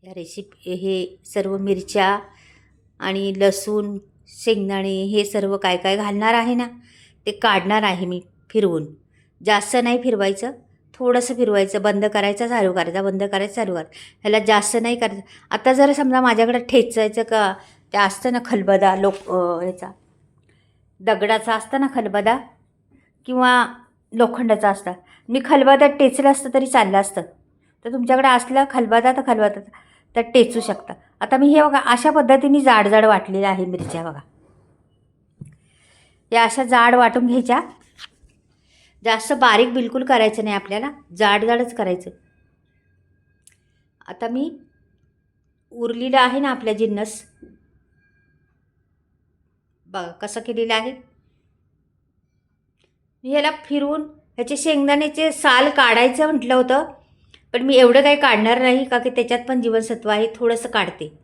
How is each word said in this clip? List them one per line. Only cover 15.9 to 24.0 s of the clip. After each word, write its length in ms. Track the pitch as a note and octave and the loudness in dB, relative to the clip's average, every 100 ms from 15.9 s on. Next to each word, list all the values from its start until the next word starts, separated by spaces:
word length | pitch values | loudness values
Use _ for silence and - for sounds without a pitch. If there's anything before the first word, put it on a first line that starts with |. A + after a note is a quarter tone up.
समजा 280 | C#4+ C#4 B3+ | 4 0 2
माझ्याकडे 380 | B3+ A3 A3+ A#3+ | 2 2 2 0
ठेचायचं 640 | A#3+ C4 A#3 A#3 G#3+ G#3+ | 2 2 2 0 -2 -2
का, 320 | A3+ A3+ G3+ F#3+ - _ _ | -2 0 0 -2 -14 _ _
ते 60 | G3+ | 0
असतं 340 | G3+ G3 B3+ | 0 0 -4
ना 60 | A#3+ | -4
खलबदा, 520 | A#3+ A3+ F#3+ G3 F#3 F#3+ | -4 -4 2 2 2 2
लोक, 180 | G3 | -2
अ, 460 | F#3+ - F#3 F3 E3+ | -2 -6 -4 -2 -4
ह्याचा 280 | F3+ F#3 F#3 G3 _ _ _ _ _ _ _ _ _ _ | -6 -10 -14 -20 _ _ _ _ _ _ _ _ _ _
दगडाचा 540 | F#3+ G3+ G#3 A3 A3 | -2 0 0 -2 -2
असतं 260 | A3 A3 C4+ | -6 -4 -4
ना 60 | C4+ | -2
खलबदा 440 | C4 G#3 G3+ G3+ B3+ - _ _ _ _ _ _ _ - | -2 -4 -2 0 -2 -4 _ _ _ _ _ _ _ -8
किंवा 400 | B3+ B3+ B3 A3+ - _ _ | 0 2 2 0 -6 _ _